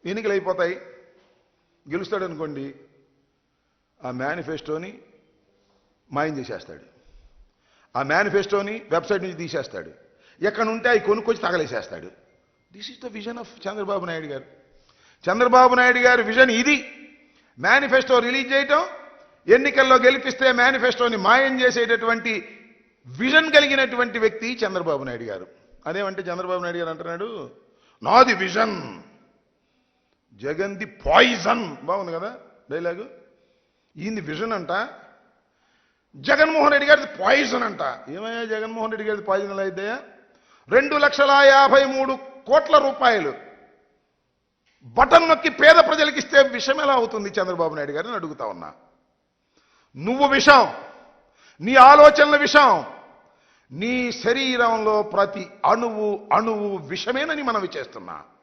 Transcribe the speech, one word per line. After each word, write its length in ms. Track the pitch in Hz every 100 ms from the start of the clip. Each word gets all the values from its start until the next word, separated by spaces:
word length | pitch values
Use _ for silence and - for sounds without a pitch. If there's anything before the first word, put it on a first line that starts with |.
| 170
ఎన్నికలు 260 | 202 220
అయిపోతాయి, 500 | 202 185 185 175 185 - - _ _ _ _ _ _ _ _ _
గెలుస్తాడు 340 | 160 175 202 185
అనుకోండి, 500 | 156 156 139 139 135 _ _ _ _ _ _ _ _ _ _ _ _
ఆ 80 | 127
మేనిఫెస్టోని 880 | 123 131 170 151 127 - 156 185 214 _ _ _ _ _ _ _ _ _ _ _
మాయం 280 | 135 156 147
చేసేస్తాడు, 440 | 123 101 - 78 65 _ _ _ _ _ _ _ _ _ _ 120
ఆ 40 |
మేనిఫెస్టోని 800 | 135 160 208 190 196 202 202 220 -
వెబ్సైట్ 320 | 160 165 202
నుంచి 120 | 185 156
తీసేస్తాడు, 560 | 170 165 127 95 80 78 _ _ _ _
ఎక్కడ 260 | 185 208 220
ఉంటే 220 | 226 240
అవి 100 | 233
కొనుక్కొచ్చి 400 | 180 214 214 226
తగలేసేస్తాడు. 680 | 180 175 147 120 - 85 87 _ _ _ _ _ _ 190
This 80 | 208
is 220 | 247 254
the 100 | 214
vision 240 | 208 233
of 280 | 226 - 190
చంద్రబాబు 340 | 208 196 202 180
నాయుడు 200 | 165 156
గారు. 320 | 139 - _ _ _ _ _ _ _ -
చంద్రబాబు 440 | 202 247 254 254 247
నాయుడు 240 | 247 247
గారి 240 | 247 247
విజన్ 280 | 214 220 262
ఇది. 560 | 226 254 285 - - - _ _ _ _ _
మేనిఫెస్టో 600 | 165 254 277 254 254 254
రిలీజ్ 340 | 240 262 262
చేయటం, 320 | 269 277 294 349 - - - _ _ -
ఎన్నికల్లో 480 | 233 277 269 262 262
గెలిపిస్తే 560 | 247 262 269 254 262
మేనిఫెస్టోని 680 | 247 247 262 247 - 240 220
మాయం 440 | 190 240 269 262
చేసేటటువంటి 1000 | 254 240 233 226 226 226 233 214 - - - _ _ _ 127
విజన్ 460 | 131 247 311 320
కలిగినటువంటి 680 | 302 285 269 262 247 247 226
వ్యక్తి 400 | 220 226 226 247 214
చంద్రబాబు 380 | 185 165 143
నాయుడు 200 | 135 120
గారు. 240 | 113 98 92 _ _ _ -
అదేమంటే 340 | 175 196 190
చంద్రబాబు 400 | 180 175 180 180
నాయుడు 160 | 175 175
గారు 120 | 165
అంటున్నాడు, 600 | 160 170 170 214 220 127 - _ _ _ _
"నాది 300 | 117 214 254
విజన్, 680 | 202 185 185 226 190 135 90 - _ _ _ _ _ _ _ _ _ _ _ _
జగన్ది 520 | 104 123 160 196 196 208
పాయిజన్." 920 | - - 160 247 233 180 240 196 139
బాగుంది 280 | 143 190 180
కదా 220 | 165 196 254 - _ _
డైలాగు? 340 | 151 170 175 233 - _ _ _ _ _ _ _ -
ఈయనది 240 | 196 220
విజన్ 320 | 151 151 226
అంట, 360 | 214 165 180 240 - - _ _ _ _ _ _ _ _ _ _ -
జగన్మోహన్ 560 | 135 285 311 320 294
రెడ్డి 160 | 285 285
గారిది 200 | 294 277
పాయిజన్ 560 | - 190 277 262 247
అంట. 180 | 233 196 143 120 -
ఏమయ్యా 340 | 165 214 233
జగన్మోహన్ 480 | 226 214 220 226 220
రెడ్డి 160 | 220 214
గారిది 180 | 208 208
పాయిజన్ 260 | 196 202
ఎలా 100 | 196
అయిద్దయ్యా? 380 | 190 180 202 254 - _ _ _ _ _ _
రెండు 260 | 240 277 294
లక్షల 360 | 285 285 277
యాభై 540 | 277 277 269 277 277 269
మూడు 320 | 269 269 262 - - -
కోట్ల 300 | 285 302 311
రూపాయలు 680 | 269 254 254 220 151 127 - - _ _ _ _ _ _ _ _ _ _ _ _
బటన్ 460 | 123 - 254 330 330
నొక్కి 200 | 320 320
పేద 260 | - 294 330
ప్రజలకు 420 | 320 311 302 285
ఇస్తే 260 | - 285
విషం 380 | 269 240 262 285
ఎలా 120 | 294
అవుతుంది 360 | 269 226 220 202
చంద్రబాబు 460 | 208 185 175 165 151
నాయుడు 160 | 147
గారు 160 | 147 196
అని 80 | 233
అడుగుతా 300 | 165 143 117
ఉన్నా. 280 | 90 80 76 _ _ _ _ _ _ _ _ _ _ _ 127
నువ్వు 300 | 170 262 277
విషం, 460 | 180 247 285 214 - - - - _ _ _ _ _
నీ 140 | 180 262
ఆలోచనల 600 | 254 294 294 294 294 294
విషం, 500 | 294 294 277 180 127 - - _ _ _ _ _ _
నీ 400 | 131 220 254 247
శరీరంలో 880 | 233 214 247 262 254 233 226 214 214
ప్రతి 460 | 214 196 196 202 180 - 139
అణువు 640 | 226 240 214 208 202 -
అణువు 440 | 151 220 214 208 196
విషమేనని 640 | 139 185 - 254 311 302
మనవి 260 | 269 220 185 156
చేస్తున్నా. 440 | 123 113 87 78 71 _